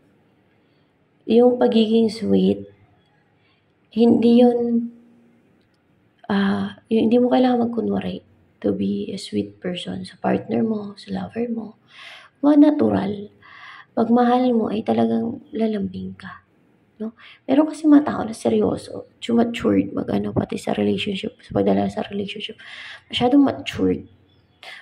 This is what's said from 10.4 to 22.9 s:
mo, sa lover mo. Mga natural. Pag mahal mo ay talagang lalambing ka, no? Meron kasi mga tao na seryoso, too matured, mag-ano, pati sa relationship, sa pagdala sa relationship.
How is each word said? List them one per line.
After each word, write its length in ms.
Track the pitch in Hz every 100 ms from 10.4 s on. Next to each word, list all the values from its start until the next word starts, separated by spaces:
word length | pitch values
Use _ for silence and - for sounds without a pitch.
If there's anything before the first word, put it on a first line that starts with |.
| - 226 226
mo, 240 | 214 202 208
sa 160 | 196 190
lover 320 | 185 226 240
mo. 320 | 226 208 - _ - - - - _
Mga 320 | 285 294 302 294
natural. 560 | 220 190 196 208 208 _ - - - - - -
Pag 160 | 226
mahal 400 | 240 240 247 254
mo 160 | 226 208
ay 160 | 208
talagang 560 | 226 226 226 226 233 - - 214
lalambing 560 | 220 208 190 185 190 190
ka, 240 | 185 - _ _ _ _ _ -
no? 160 | 220 - - - -
Meron 240 | 285 311
kasi 160 | 302 320
mga 160 | 285
tao 240 | 240 196 220
na 80 | 220
seryoso, 720 | 226 220 190 180 - - - _
too 160 | - 233
matured, 560 | 233 - - 98 - -
mag-ano, 400 | - 101 104 101
pati 240 | 101 208
sa 160 | - 208
relationship, 640 | 208 196 107 190 - -
sa 160 | - 104
pagdala 320 | 196 196 196
sa 160 | -
relationship. 560 | - 202 196 - - - - - -